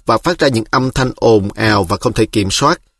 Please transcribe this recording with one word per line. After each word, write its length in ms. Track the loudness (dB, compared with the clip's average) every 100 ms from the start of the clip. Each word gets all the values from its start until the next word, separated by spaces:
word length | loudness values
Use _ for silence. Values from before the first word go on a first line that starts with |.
| 0
và 120 | -2
phát 220 | 0 0
ra 80 | 0
những 180 | 0 -2
âm 200 | -2 -2
thanh 200 | -2 -4 0
ồn 340 | 2 2 2
ào 300 | -2 0 0
và 140 | 0 -2
không 160 | -2
thể 120 | -2 -2
kiểm 260 | -2 -2
soát, 300 | 0 0 -2 _ _